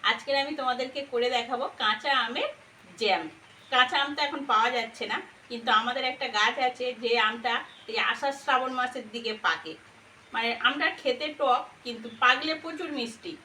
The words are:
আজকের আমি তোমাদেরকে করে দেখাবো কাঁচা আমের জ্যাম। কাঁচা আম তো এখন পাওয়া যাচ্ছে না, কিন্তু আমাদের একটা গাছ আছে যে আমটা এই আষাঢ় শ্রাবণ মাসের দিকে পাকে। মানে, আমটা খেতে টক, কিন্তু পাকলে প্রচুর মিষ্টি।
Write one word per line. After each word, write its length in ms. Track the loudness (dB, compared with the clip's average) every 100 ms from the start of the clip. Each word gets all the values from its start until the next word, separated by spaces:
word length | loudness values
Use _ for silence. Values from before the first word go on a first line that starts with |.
| 2
আজকের 260 | 0 0 0
আমি 120 | 0 -2
তোমাদেরকে 420 | -2 -2 -2 -6 -4
করে 160 | 0 2 0
দেখাবো 300 | -2 -4 -4 -2
কাঁচা 300 | 0 0 2 2 2
আমের 240 | -2 -4 -6 -20 -20 -20 -2
জ্যাম। 240 | 2 2 0 -12 -20 -20 0
কাঁচা 260 | 2 4 2
আম 60 | 0 0
তো 40 | -2
এখন 140 | -2 2
পাওয়া 180 | 4 4 2
যাচ্ছে 260 | -4 -6 -6
না, 60 | -6 -6 -18 -12
কিন্তু 200 | -6 2 2
আমাদের 240 | 2 -2 -2
একটা 160 | -4 -2 2
গাছ 180 | 2 4 0
আছে 180 | 0 -6 -2
যে 80 | 0 4 2
আমটা 260 | 2 -2 -2 -4 -18 -6
এই 60 | -2 0
আষাঢ় 240 | 0 -2 -2
শ্রাবণ 300 | 2 2 2 0
মাসের 260 | -2 -4 -8
দিকে 200 | -6 -6 0 0
পাকে। 280 | 0 -4 -14 -16 -20 -20 -20 -8
মানে, 160 | -2 -2 2 0
আমটা 200 | 2 -2 0
খেতে 260 | -2 -2 -4 0
টক, 220 | 2 2 0 -12 -10
কিন্তু 220 | -10 -12 2
পাকলে 320 | 4 4 0 -4
প্রচুর 260 | -6 -8 -6 -4
মিষ্টি। 360 | -6 -8 -12 -14